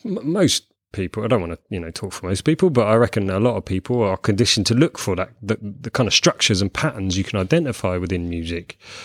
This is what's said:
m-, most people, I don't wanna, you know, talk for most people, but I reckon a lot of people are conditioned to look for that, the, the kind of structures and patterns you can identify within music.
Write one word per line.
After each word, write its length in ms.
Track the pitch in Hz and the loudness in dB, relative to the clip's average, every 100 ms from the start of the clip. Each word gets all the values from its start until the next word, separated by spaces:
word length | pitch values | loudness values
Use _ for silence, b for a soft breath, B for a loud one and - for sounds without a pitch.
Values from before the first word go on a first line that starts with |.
m-, 140 | - - | -6 -4
most 400 | 139 185 98 - - _ _ | -2 2 2 2 -4 _ _
people, 320 | - 90 - | -6 -6 -4
I 40 | 107 | 0
don't 120 | 117 | 0
wanna, 160 | 85 85 _ | 0 -6 _
you 100 | 92 | -8
know, 100 | 82 | -6
talk 220 | - 98 | -8 -10
for 140 | - 92 | -8 -4
most 160 | 95 | -2
people, 260 | - 160 185 | 0 2 2
but 180 | 127 107 | 4 4
I 100 | 113 | 4
reckon 340 | 117 - 98 | 4 2 0
a 100 | 95 | 2
lot 160 | 120 101 | 2 0
of 80 | |
people 380 | - 95 - 123 | -2 -4 -2 0
are 160 | 101 95 | 0 0
conditioned 480 | - 101 117 - 98 | 0 2 2 2 2
to 80 | |
look 240 | 120 165 - | 4 2 0
for 180 | - 90 | -4 -2
that, 140 | 92 - | -4 -8
the, 140 | 101 110 | -6 -6
the 280 | 104 101 120 | -6 -12 -6
kind 160 | - 110 | -2 2
of 60 | |
structures 480 | - 170 - - 98 | 4 2 2 2 2
and 100 | 95 | 0
patterns 460 | - - - 95 92 | -2 -4 -2 -2 -2
you 80 | |
can 140 | 95 104 | -2 -2
identify 580 | 92 165 151 113 92 90 | 2 2 2 -2 -2 -2
within 320 | 90 90 87 | -2 -2 -2
music. 500 | 85 82 85 85 - B B | -4 -6 -8 -10 -18 B B